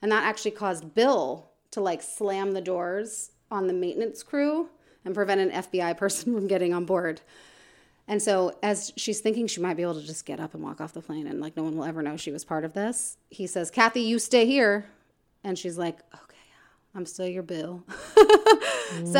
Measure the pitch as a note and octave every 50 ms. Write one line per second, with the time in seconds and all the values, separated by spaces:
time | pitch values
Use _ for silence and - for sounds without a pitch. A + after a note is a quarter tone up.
0 | - G#3+ G#3+ A3 D#3+ G#3+ G#3+ - - G#3+ G#3 - G#3 G3 F3+ D#3+ D#3+ D#3 - A3
1 | A#3 C4+ C4+ F#3+ D3+ C3 C3+ E3 - _ _ _ _ _ - A3+ G3 F#3 E3+ -
2 | - - - - G#3+ G3+ G3 F#3+ G3 G3 F#3+ F#3+ F3 F3+ F#3 F3 F3 F3 F#3 G3+
3 | A3 A3+ - - - - _ _ _ - A3 G3 F#3+ F#3 F3+ F3+ F3+ F3 - -
4 | A3+ A3 - - - - - C#4+ C#4+ D4 D4+ D#4+ E4+ E4 - _ _ _ _ _
5 | - F#3 F#3 G#3 G3+ F#3+ G3 G3 F#3+ F#3 - F#3 F3+ - - F#3 F3 E3+ E3+ E3+
6 | G3+ G3 - - - A#3+ A#3+ G#3+ G3 F#3+ F#3+ F3+ F3+ F3 F3 F3 F3 E3 F#3+ F3
7 | F3+ E3 D#3 D#3+ - _ - - - - - - - - _ _ _ _ _ _
8 | _ - G#3 G#3 G#3 G#3+ G3 F#3 F#3 F3 - - - G#3 G#3 G3+ - - - -
9 | - A3+ G#3 G#3 - G#3+ A3 A#3 A#3 G#3+ - F3 F3 F#3 E3+ E3 F3 F3 E3 D#3
10 | D3 D3+ D#3+ - - - D3 - D#3 D#3 - D#3+ D3+ C#3+ D3+ - D#3 D#3+ - E3
11 | E3 - D3+ D#3 D3+ C#3+ C#3+ C#3+ D3 D#3 - D#3+ D#3 D#3+ D#3 D#3+ C3+ D#3+ D#3+ D#3+
12 | D3+ D3 D3+ D#3+ - D#3+ C#3+ D#3 - - E3 D#3 D#3 D#3+ D#3+ G3 G3+ A3+ B3 -
13 | - - - - _ _ - - F#3+ F3 - F#3 E3+ E3+ - - A3+ A3+ A3+ B3
14 | A#3 A3 A#3 A3+ - - - A#3+ A3+ A#3+ C4+ C#4+ A#3+ G#3 G3+ G#3 G#3 - - _
15 | _ _ _ _ _ _ _ _ - G3+ F#3 F3 - F3+ E3 F3 F3 E3+ D#3+ -
16 | - _ - - - - _ _ _ _ _ _ _ _ _ _ _ _ - F#3+
17 | F3 - - - F#3 F3+ F3+ F#3 F3 D#3+ F3 D#3+ D#3 E3 F3+ F3 - - - -
18 | - - - G#4 G#4+ - G#4+ G#4 - A4 G#4+ - - - - - - - F3+ E3
19 | E3+ F3 F3 C#4